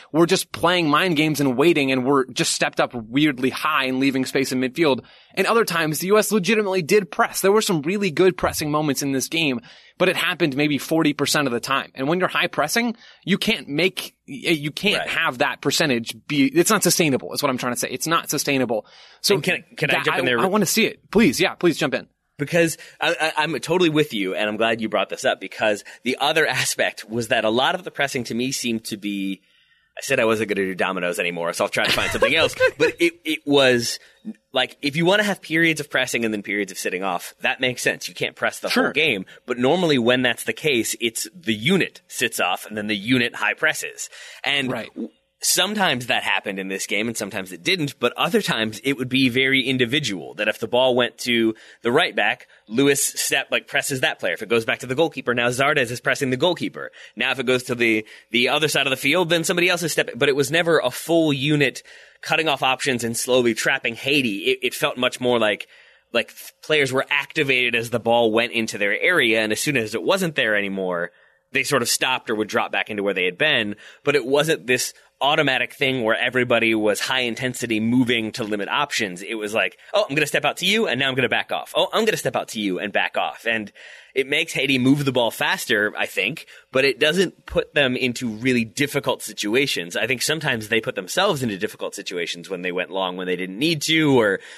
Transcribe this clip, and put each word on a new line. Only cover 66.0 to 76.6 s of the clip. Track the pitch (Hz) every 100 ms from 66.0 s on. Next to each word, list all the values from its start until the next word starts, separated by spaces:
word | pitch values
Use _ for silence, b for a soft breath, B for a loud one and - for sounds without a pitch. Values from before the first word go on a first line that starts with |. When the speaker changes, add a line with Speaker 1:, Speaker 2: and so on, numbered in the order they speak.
| b
Speaker 2:
like, | 117 107
th-, | - - -
players | - 156 135
were | 131 -
activated | 143 135 - 135 127 123 117
as | 117
the | 117
ball | 117 120 117
went | 110 117
into | 117 113 107
their | 101 104
area, | 170 175 120 110
and | 110
as | 107
soon | 151 135
as | 107
it | 107
wasn't | 92 190 180
there | 147 117 104
anymore, | 101 98 92 87 87 b b b _
they | 135
sort | 127 139
of | 120
stopped | - 139 127 -
or |
would | 107 104
drop | 113 98
back | 101 -
into | 104
where | 101
they | 95 90
had | 87
been. | 151 135 104 101 B B
But | 143 139
it | 120
wasn't | 143 151 156 117
this | 123 - b b -
automatic | 135 156 143 127 120
thing | - 135 131
where | 110 107
everybody | 123 123 120 117